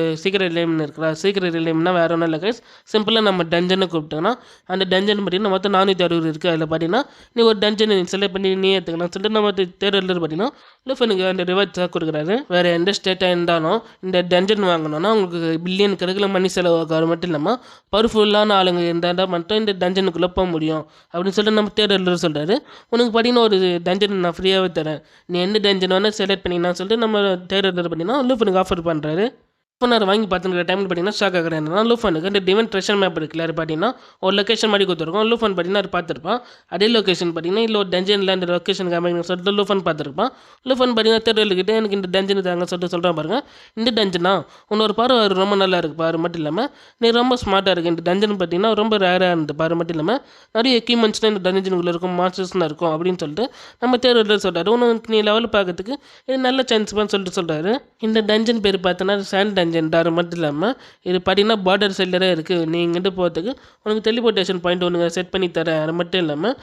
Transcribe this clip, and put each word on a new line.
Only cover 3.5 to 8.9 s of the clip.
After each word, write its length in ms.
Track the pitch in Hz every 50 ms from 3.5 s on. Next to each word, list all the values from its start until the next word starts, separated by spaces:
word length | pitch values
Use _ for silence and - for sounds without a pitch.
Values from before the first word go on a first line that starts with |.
| 175 175 180 180 185 190 190
கூப்பிட்டோம்னா 460 | 170 165 160 151 156 151 156 165 208 254 247 - - - - _ -
அந்த 160 | 185 185 190
டஞ்சன் 360 | 180 185 185 196 208 208 202
பார்த்தீங்கன்னா 300 | 202 180 175 185 220 202
மொத்தம் 220 | 185 190 185 202 196
நானூத்தி 300 | 185 196 202 190 180 180
அறுபது 260 | 170 170 165 160 160
இருக்கு. 200 | 151 156 - 180
அதுல 160 | 165 160 160
பார்த்தீங்கன்னா 360 | 156 160 160 165 165 190 247 285 - - - - _
நீ 140 | _ 233 226
ஒரு 140 | 226 220 196
டஞ்சனை 360 | 214 208 214 202 220 214 208
நீ 100 | 190 175 175
செலக்ட் 280 | - 190 196 196 180
பண்ணி 160 | 190 196 190 190
நீ 160 | 190 190 190
எடுத்துக்கலாம்னு 420 | 196 190 180 175